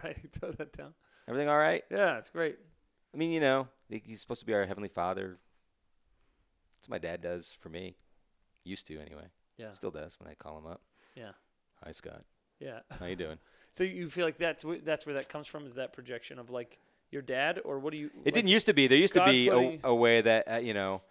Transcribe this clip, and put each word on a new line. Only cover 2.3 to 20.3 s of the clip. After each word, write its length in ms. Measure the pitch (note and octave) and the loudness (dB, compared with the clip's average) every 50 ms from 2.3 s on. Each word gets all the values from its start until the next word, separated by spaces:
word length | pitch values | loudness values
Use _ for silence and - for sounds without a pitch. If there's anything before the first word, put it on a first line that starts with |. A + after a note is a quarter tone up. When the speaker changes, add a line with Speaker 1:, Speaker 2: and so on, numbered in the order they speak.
| - E3+ E3 D3 - - _ _ _ _ _ _ _ _ _ _ - | -6 -4 -4 -4 -4 -8 _ _ _ _ _ _ _ _ _ _ -6
Speaker 2:
I 40 | |
mean, 140 | D3+ E3 E3 | -4 -2 -2
you 80 | E3 D#3+ | 0 2
know, 280 | D3 C3+ C3+ C3+ C3 - _ _ _ - | 2 4 2 2 0 -4 _ _ _ -14
he, 120 | A2+ A2 G#2 | -12 -12 -12
he's 160 | A2 A2 G2+ | -14 -16 -14
supposed 180 | - - A#2+ - | -10 -10 -10 -8
to 60 | - | -4
be 80 | A2 G#2+ | -2 0
our 120 | G2+ G2 | 0 0
Heavenly 240 | F#2 G2 G2+ G#2 F#2 | -2 -4 -8 -10 -8
Father. 500 | - E2+ F2 F2+ F#2+ G2 F#2+ F#2+ F2 - _ _ _ _ _ _ _ _ _ _ _ _ _ _ _ _ _ _ _ _ _ _ _ _ _ _ _ | -6 -4 -4 -4 -4 -6 -8 -10 -12 -16 _ _ _ _ _ _ _ _ _ _ _ _ _ _ _ _ _ _ _ _ _ _ _ _ _ _ _
That's 100 | _ - - | _ -12 -10
what 60 | - | -10
my 40 | F2 | -8
dad 220 | E2+ E2 F2 F2 | -6 -8 -8 -8
does 300 | E2+ F2 F2 F2 E2 - - - | -8 -8 -8 -8 -10 -14 -18 -18
for 100 | - E2 | -18 -16
me. 280 | D#2+ F2 F#2 F2+ - _ _ _ _ _ _ _ _ _ _ _ _ _ _ | -14 -12 -14 -14 -16 _ _ _ _ _ _ _ _ _ _ _ _ _ _
Used 240 | F2 G2 - - | -14 -14 -12 -12
to, 120 | - D#2 D2+ | -14 -16 -16
anyway. 280 | D2+ D2+ D2+ D2+ D#2+ F2 _ _ _ _ _ | -16 -18 -18 -20 -20 -20 _ _ _ _ _
Speaker 1:
Yeah. 160 | - A2+ G#2+ G2 | -20 -20 -20 -16
Speaker 2:
Still 180 | - A2 F#2+ | -12 -12 -10
does 260 | D#2 D2+ D2+ E2+ - _ | -10 -10 -14 -16 -18 _
when 100 | E2+ D#2 | -20 -20
I 60 | D2+ | -20
call 220 | - - D#2 D#2 | -20 -18 -18 -18
him 80 | D#2 D#2 | -16 -16
up. 140 | E2 F2 - _ _ _ _ _ _ _ | -18 -18 -18 _ _ _ _ _ _ _
Speaker 1:
Yeah. 160 | C3 A2+ G2+ F#2+ _ _ _ _ _ _ _ _ _ - | -20 -20 -20 -20 _ _ _ _ _ _ _ _ _ -20
Speaker 2:
"Hi, 80 | D#2+ | -20
Scott. 320 | - - - D#2 D2+ D#2+ - _ _ _ _ _ _ _ | -18 -18 -18 -18 -20 -20 -20 _ _ _ _ _ _ _
Speaker 1:
Yeah. 200 | C#3 C3+ A2+ A2+ - _ - - | -16 -16 -16 -18 -18 _ -16 -12
Speaker 2:
How 60 | F2+ | -10
you 100 | F2 F#2+ | -8 -8
doing?" 220 | F2 E2+ D#2 D#2+ - _ | -8 -8 -10 -10 -14 _
Speaker 1:
<laughs> 40 | _ _ _ _ _ | _ _ _ _ _
So 120 | _ - F#3 | _ -6 -6
you 260 | F#3+ F#3 F3+ F3 D3 | -6 -4 -8 -10 -8
feel 160 | - F3+ E3+ | -4 -4 -4
like 140 | D#3+ D#3 D#3+ | -4 -2 -2
that's 240 | E3+ E3 D3+ - D3+ | -4 -4 -4 -6 -8
wh-, 200 | D#3+ E3+ - D3+ | -10 -10 -8 -4
that's 220 | D#3+ D3+ D3 - | -4 -4 -4 -4
where 80 | D3+ C#3+ | -6 -8
that 160 | C3+ C3+ - | -8 -8 -8
comes 160 | - D3+ C#3+ | -12 -12 -12
from, 220 | - - D3+ D3 | -12 -14 -14 -14
is 80 | C3 A#2+ | -12 -10
that 180 | C3 B2+ C3 - | -10 -10 -10 -12
projection 460 | D3 B2 B2 A#2+ A#2 - - C#3 B2+ | -16 -14 -12 -12 -12 -12 -14 -16 -16
of, 100 | A#2 A#2+ | -12 -10
like, 300 | B2+ B2 A#2 - - _ _ _ _ _ _ _ | -10 -10 -10 -12 -16 _ _ _ _ _ _ _
your 100 | - C#3 | -12 -10
dad, 400 | C3 C3 B2+ C3 C#3+ E3 F3+ F#3+ - | -6 -4 -2 0 0 0 -2 -4 -6
or 140 | D3 C#3 | -6 -8
what 140 | C3+ C3+ D#3 | -6 -6 -6
do 80 | D#3 D3+ | -6 -6
you, 100 | D3 D3+ - - - | -10 -12 -14 -2 0
Speaker 2:
It 80 | D3+ - | 2 2
didn't 120 | A#3+ G#3 | 4 6
Speaker 1:
like, 40 | F#3 G3+ | 6 6
Speaker 2:
used 120 | A3 - | 6 6
to 80 | A3 D#3+ | 6 6
be. 140 | C#3+ C3+ | 6 8
There 100 | B2 C3 | 8 8
used 160 | D3+ F#3 - - | 8 8 8 6
to 60 | F3+ | 6
Speaker 1:
God 80 | F#3 F#3+ | 8 8
Speaker 2:
be 180 | C3 B2 B2 | 8 8 6
a, 40 | B2 | 6
Speaker 1:
putting 280 | - B2 B2+ B2+ E3 D3+ - | 6 6 6 4 0 -2 2
Speaker 2:
a 100 | C3 A#2+ | 2 4
way 280 | A#2 A#2+ A#2 A#2 A2+ | 6 6 8 6 6
that, 300 | G#2+ A2+ | 6 6